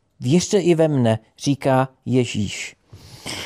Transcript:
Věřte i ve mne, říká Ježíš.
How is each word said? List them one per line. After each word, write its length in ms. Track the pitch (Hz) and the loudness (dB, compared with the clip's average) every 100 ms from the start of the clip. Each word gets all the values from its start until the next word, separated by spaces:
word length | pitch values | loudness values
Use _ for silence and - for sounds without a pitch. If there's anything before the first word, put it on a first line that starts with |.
| _ _ | _ _
Věřte 380 | 123 170 - 208 | 0 0 2 0
i 160 | 170 | 2
ve 140 | 160 160 | 2 2
mne, 300 | 143 117 110 - _ | 2 2 0 -4 _
říká 500 | - 135 139 131 131 _ | -4 -2 0 0 0 _
Ježíš. 720 | - 127 120 - 98 - - - _ - - - - - | -2 0 0 -4 -6 -8 -14 -18 _ -20 -20 -20 -14 -14